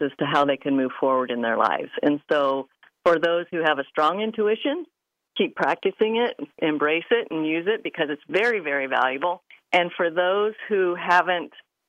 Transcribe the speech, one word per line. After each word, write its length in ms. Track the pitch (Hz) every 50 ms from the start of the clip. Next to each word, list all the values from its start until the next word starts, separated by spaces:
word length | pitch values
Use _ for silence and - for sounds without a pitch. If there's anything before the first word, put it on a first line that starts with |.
| 151
as 60 | 139 - -
to 80 | 147
how 180 | 139 151 147 143
they 140 | 143 139 131
can 180 | - 147 139
move 160 | 135 131 127 - -
forward 300 | - 135 131 131 127 120
in 140 | 120 120 117
their 140 | 117 113 107
lives. 340 | 110 101 76 - - - - -
And 180 | - 147 147 147 - -
so 360 | 160 147 139 135 135 135 127 _ _ _ _ - _ _ -
for 140 | 180 170 160
those 260 | 165 170 170 175 175 -
who 80 | - 165
have 160 | 160 156 151 135
a 60 | 135 -
strong 300 | - - 156 156 175 202
intuition, 680 | 220 220 220 - 208 208 220 220 - 294 285 359 320 - _ _ _ _ _ _ _ _ - -
keep 180 | 202 156 -
practicing 600 | - 160 135 165 - - 196 185 - 214 220 226 226
it, 180 | 240 226 - - 143 - _ -
embrace 480 | - 160 151 147 147 151 160 170 170 -
it, 160 | 233 233 - -
and 160 | 160 160 156
use 220 | 156 160 165 170 196
it 160 | 220 - -
because 240 | 160 - - 160 139
it's 140 | 151 143 - -
very, 320 | 156 185 220 240 233 202
very 280 | 160 147 143 139 135 131
valuable. 560 | 131 120 123 131 131 135 160 175 175 185 _ _ - - _ -
And 200 | - 180 175 175 -
for 140 | - 180 170
those 440 | 160 175 180 180 190 208 208 214 214 - - -
who 280 | 214 190 190 180 175
haven't 560 | 175 170 - 175 180 165 175 180 175 151 - - - - _ _ _ _